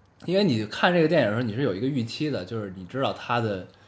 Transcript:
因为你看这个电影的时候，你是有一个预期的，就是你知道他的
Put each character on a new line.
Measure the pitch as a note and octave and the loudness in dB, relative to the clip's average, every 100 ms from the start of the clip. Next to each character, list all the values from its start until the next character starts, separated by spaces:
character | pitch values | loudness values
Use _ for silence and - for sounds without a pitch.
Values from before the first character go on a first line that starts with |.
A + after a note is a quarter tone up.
| _ _ - | _ _ -2
因 | F#3+ | 2
为 | |
你 | G3+ A2 G#2+ | 2 2 -2
看 | - F#3+ | 0 2
这 | F3 | 4
个 | D#3 | 4
电 | E3 | 4
影 | A2 | 4
的 | |
时 | A2 | 2
候， | |
你 | B2 G#2+ | -2 0
是 | |
有 | C#3 | -2
一 | F#2 | 0
个 | C3 | -2
预 | C#3+ | -2
期 | A2+ - D3+ | -4 -4 -4
的， | A2+ | -4
就 | F#2 A2+ | -4 -6
是 | G2+ F#2 | -8 -10
你 | |
知 | F2+ B2+ | -10 -2
道 | A#2+ | -2
他 | - - A#2+ | -2 -2 0
的 | A2+ F#2+ F#2 - | 0 -2 -8 -18